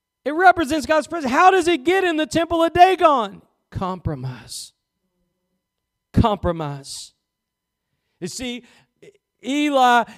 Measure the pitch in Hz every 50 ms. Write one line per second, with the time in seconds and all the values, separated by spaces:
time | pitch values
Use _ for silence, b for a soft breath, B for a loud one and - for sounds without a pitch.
0 | _ _ _ _ - 262 302 330 381 359 349 339 311 247 320 311 233 - 311 311
1 | 302 - 320 339 285 226 254 311 370 370 370 381 302 339 349 262 254 330 370 392
2 | 370 349 320 302 311 - - 320 339 320 339 330 330 330 320 349 359 381 370 311
3 | 349 320 285 247 214 196 185 165 _ _ _ _ _ _ - - 190 180 185 175
4 | - 165 151 127 131 131 127 117 - - - - - - _ _ _ _ _ _
5 | _ _ _ _ _ _ _ _ _ _ _ _ _ _ _ _ _ _ _ _
6 | _ _ - - 233 220 202 - - 180 165 165 156 143 143 139 139 - - -
7 | - - _ _ _ _ _ _ _ _ _ _ _ _ _ _ _ _ _ _
8 | _ _ _ - 170 180 - - 262 247 240 247 240 b b b b b b _
9 | - 160 - _ _ _ _ _ - 240 277 294 294 294 285 262 247 247 240 240
10 | 214 220 B